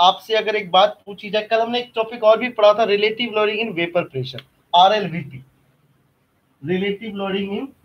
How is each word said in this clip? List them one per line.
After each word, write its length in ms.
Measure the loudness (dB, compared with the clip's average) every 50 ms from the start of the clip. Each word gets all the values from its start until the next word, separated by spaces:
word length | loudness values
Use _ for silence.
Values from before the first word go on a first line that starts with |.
आपसे 340 | 4 4 4 2 -6 -2 -2
अगर 200 | -2 0 0 -4
एक 140 | -4 -4 2
बात 260 | 4 4 4 4 0 _ _
पूछी 240 | -18 -16 -14 -10 -4
जाए, 140 | -4 -4 -2
कल 180 | 0 -2 -2
हमने 180 | 0 -2 -4 -6
एक 120 | -6 -6 _
topic 280 | -6 -6 -6 -6 2 4
और 140 | 4 4 4
भी 100 | 0 -6
पढ़ा 220 | 0 4 4 4 6
था, 120 | 4 2
relative 460 | 0 2 0 0 0 0 -4 -6 -4 -2
loading 300 | 0 0 0 0 -4 -6
in 100 | -6 -4
vapor 280 | -4 -6 -2 -2 -4 -4 -2
pressure, 300 | -8 -10 -10 -8 -12 -18 -20 _ _ _ _ _ 4
आरएलवीपी, 680 | 6 6 6 4 0 -2 -6 -8 -10 -10 -12 -16 -20 -20 _ _ _ _ _ _ _ _ _ _ _ _ _ _ _ _ _ _ _ _ _ _ _
relative 560 | -6 -4 -4 -2 -2 -4 -6 -6 -10 -12 -8
loading 320 | -8 -6 -4 -4 -4 -4 -6 -6
in 120 | -8 -8 -12 _ _